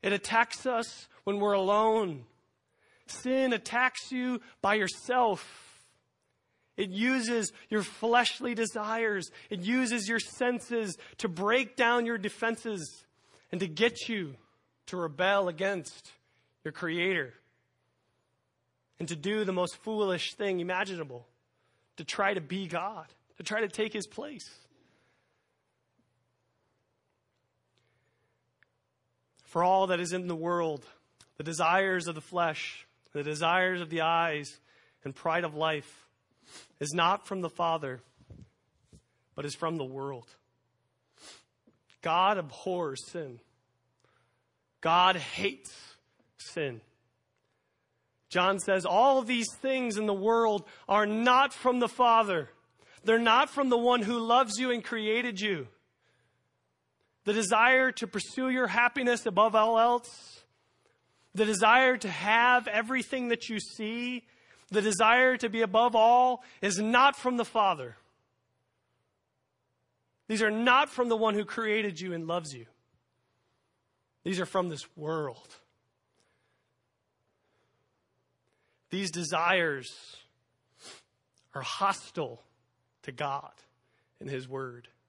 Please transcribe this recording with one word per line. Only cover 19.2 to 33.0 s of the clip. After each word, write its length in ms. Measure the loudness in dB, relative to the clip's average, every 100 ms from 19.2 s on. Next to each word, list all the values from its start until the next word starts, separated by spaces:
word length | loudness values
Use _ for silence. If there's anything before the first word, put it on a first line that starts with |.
| -4 -2
the 100 | -2
most 240 | -2 -4 -6
foolish 560 | -8 -2 0 0 -4
thing 280 | -4 -4 -2
imaginable, 680 | -4 -4 -4 -6 -10 -12 -18 _ _ _ _ _ _ -18
to 60 |
try 300 | -10 0 0
to 80 | 0
be 240 | -4 -8 -4
God, 400 | -6 -6 -10 -18 _ _ _
to 60 |
try 180 | -6 -4
to 60 | -4
take 260 | -4 -4
His 140 | -4 -10
place. 420 | -12 -14 -14 -20 -20 _ _ _ _ _ _ _ _ _ _ _ _ _ _ _ _ _ _ _ _ _ _ _ _ _ _ _ _ _ _ _ _ _ _ _ _ _ _ _ _ _ _ _ _ _ _ _ _
For 200 | _ 0
all 240 | 4 4 2
that 120 | 0
is 120 | -2
in 160 | -6 -6
the 80 | -6
world, 480 | -2 -2 -2 -4 -12 -20 _ _ _ _
the 60 |
desires 640 | -10 -2 2 2 2 -2 -4
of 80 | -12
the 60 |
flesh, 640 | -8 -2 -2 -2 -10 -12 -20 _